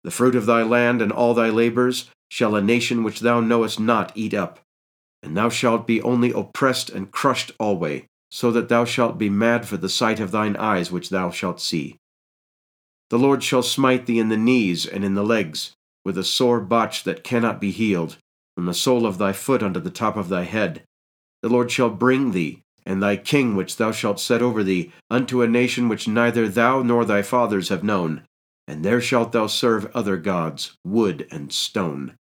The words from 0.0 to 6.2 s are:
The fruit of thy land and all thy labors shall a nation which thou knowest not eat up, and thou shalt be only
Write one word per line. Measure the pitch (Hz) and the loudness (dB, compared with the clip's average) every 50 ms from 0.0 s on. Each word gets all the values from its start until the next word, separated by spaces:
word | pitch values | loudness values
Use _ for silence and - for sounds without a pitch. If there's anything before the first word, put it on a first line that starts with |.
| _ | _
The | 87 | -10
fruit | - - 123 127 123 | -2 2 2 4 4
of | 123 104 | 2 2
thy | 117 117 117 113 | 2 2 2 2
land | 110 120 120 120 120 123 117 | 2 2 4 4 2 2 2
and | 113 101 | 0 -2
all | 110 120 120 120 117 | 0 2 2 2 4
thy | 117 113 113 | 2 2 2
labors | 107 113 117 117 110 120 123 127 123 - - _ _ _ _ _ | 2 2 2 2 2 2 0 0 0 -4 -8 _ _ _ _ _
shall | - - 123 107 107 | -2 0 0 2 2
a | 104 | 2
nation | 98 104 120 120 117 - 127 117 110 | 2 2 2 2 2 0 -2 0 -2
which | 107 104 - | -2 -4 0
thou | 110 120 120 120 | 0 2 2 2
knowest | 117 113 117 117 113 104 - - | 2 2 2 2 2 0 -2 -2
not | 110 117 117 107 92 - - | 0 2 2 0 0 -4 -6
eat | 110 110 104 107 | -6 -4 -2 -2
up, | 101 90 - - - _ _ _ _ _ _ _ _ _ _ _ _ | -2 -4 -4 -8 -18 _ _ _ _ _ _ _ _ _ _ _ _
and | - 73 78 | -12 -6 -2
thou | 98 110 117 | 0 0 0
shalt | 113 - - 120 113 113 113 | 0 0 2 2 2 0 0
be | - 117 - | 0 0 0
only | - 120 123 120 | 0 0 0 2